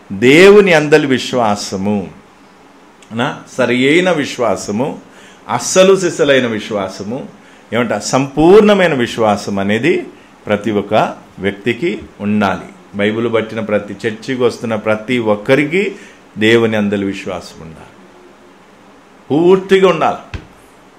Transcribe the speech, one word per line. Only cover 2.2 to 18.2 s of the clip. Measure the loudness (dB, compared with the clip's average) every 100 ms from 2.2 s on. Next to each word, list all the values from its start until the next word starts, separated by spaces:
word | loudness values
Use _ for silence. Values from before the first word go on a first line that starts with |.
| -20 _ -20 _ -20 -20 -20 _ -14
నా | -6 -6 -6 -16 -4
సరియైన | 0 2 2 2 2
విశ్వాసము, | -2 -4 -4 -2 -2 -4 -6 -6 -8 -18 -20 -20 -20 -8
అస్సలు | -6 -2 2 4 4
సిసలైన | 0 -2 2 2 0
విశ్వాసము, | -6 -6 -6 -6 -8 -10 -10 -12 -20 -20 -20 -6
ఏమంట, | -4 -2
సంపూర్ణమైన | -4 -2 -2 -2 2 6 8 6 4 2
విశ్వాసం | 0 -2 0 0 0 -2 -4
అనేది | -2 0 0 -2 -4 -18 -20 -18 -4
ప్రతి | -2 0
ఒక్క | -4 0 0 0 -6 -20 -6
వ్యక్తికి | -6 -4 -6 -4 -4 -6 -12 -10
ఉండాలి. | -4 0 0 -2 -10 -20 -16 -4
బైబిల్ | -2 -2 -2
పట్టిన | -2 -4 -8
ప్రతి, | -4 -4 -4 -8 -8
చర్చికి | -8 -8 -2
వస్తున్న | -2 -2 -6 -6
ప్రతి | -2 -4 -2 -2
ఒక్కరికి | 0 -2 0 0 2 -2 -4 -8 -20 -20 -20 -2
దేవుని | 2 4 2 0
అందలి | -2 -4 -4
విశ్వాసం | -8 -10 -10 -12 -20
ఉండాలి, | -20 -20 -20 -20 -20 -20